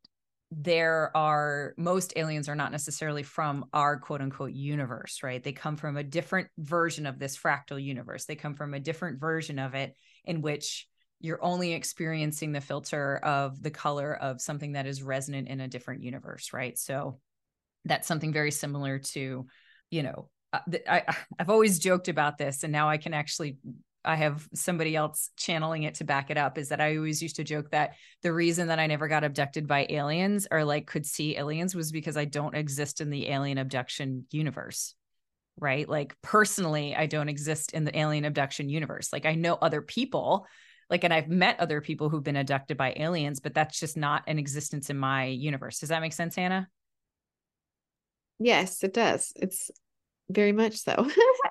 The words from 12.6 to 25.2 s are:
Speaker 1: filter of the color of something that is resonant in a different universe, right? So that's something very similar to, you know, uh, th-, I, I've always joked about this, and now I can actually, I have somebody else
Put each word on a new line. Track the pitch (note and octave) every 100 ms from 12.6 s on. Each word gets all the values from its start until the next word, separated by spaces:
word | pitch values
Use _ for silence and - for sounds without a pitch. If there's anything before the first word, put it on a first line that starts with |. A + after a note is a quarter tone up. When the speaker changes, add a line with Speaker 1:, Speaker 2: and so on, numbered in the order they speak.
Speaker 1:
filter | C#3 C#3+ - D3+ C#3 C#3
of | - C#3 C#3 C3+
the | D3+
color | D3+ D3+ C#3+ C#3+
of | - C#3 B2+
something | - D3 D3
that | C#3+ C3+
is | C#3
resonant | C3+ C3 C#3 C#3 B2
in | C3+
a | C3
different | B2 - B2+
universe, | B2 C3 - - -
right? | - C3 -
So | - C#3 C#3+ C3+ _ _ _ _ _ _
that's | - D3+ -
something | D#3+ D#3
very | D3+ D3+
similar | D3 C#3+ C#3+ C#3 C3+
to, | - C#3+ C3 B2+ C3 _ _ _ -
you | E3
know, | C#3 - - _ _
uh, | C#3 -
th-, | E3+ -
I, | E3+ F3+ - - -
I've | F3
always | A3 A3 F3
joked | F#3 F3+ F3+
about | D#3 D3 D3
this, | C#3 C3+
and | D#3+
now | D3 D3+
I | D3+
can | -
actually, | D3+ D3+ - D3+ C3+ - - _ _
I | -
have | D#3+ D3+ C#3+ -
somebody | D3+ - F3 D#3+
else | D#3 D3+ D3+